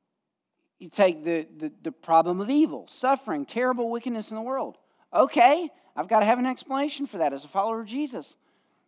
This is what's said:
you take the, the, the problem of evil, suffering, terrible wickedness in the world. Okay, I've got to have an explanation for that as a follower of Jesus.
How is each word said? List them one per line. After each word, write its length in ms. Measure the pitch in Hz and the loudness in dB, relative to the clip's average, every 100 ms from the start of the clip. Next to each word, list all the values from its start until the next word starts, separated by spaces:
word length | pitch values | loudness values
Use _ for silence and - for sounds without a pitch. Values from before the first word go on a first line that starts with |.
| _ _ _ _ _ _ _ _ | _ _ _ _ _ _ _ _
you 120 | 175 | -8
take 340 | - 190 156 | 2 2 2
the, 220 | 156 165 160 156 | -4 -4 -6 -10
the, 160 | 151 - | -12 -10
the 100 | 165 | -12
problem 480 | - - 165 165 180 | -10 2 4 4 0
of 100 | 208 | 0
evil, 360 | 294 294 135 - | 2 2 0 -14
suffering, 580 | - 254 269 - 151 139 | -4 0 0 -2 -8 -6
terrible 440 | 233 254 247 233 | -2 -2 0 -2
wickedness 400 | 233 254 233 208 | -4 -6 -8 -8
in 60 | 220 | -10
the 60 | |
world. 340 | 233 269 160 - _ _ _ | -6 -6 -6 -12 _ _ _
Okay, 560 | 175 - 294 247 311 339 _ _ | 2 4 6 6 6 -2 _ _
I've 140 | - 180 | -10 0
got 120 | 220 | 4
to 60 | 208 | 4
have 120 | 247 | 2
an 80 | 254 | 0
explanation 600 | 254 - 269 294 - 277 | -4 -6 -4 -4 -4 -8
for 120 | 196 | -2
that 140 | 151 | -2
as 120 | 135 | -2
a 40 | 147 | -8
follower 320 | 190 214 226 | -4 -2 -4
of 60 | 214 | -6
Jesus. 480 | 247 294 233 - _ _ _ _ _ | -6 -6 -8 -14 _ _ _ _ _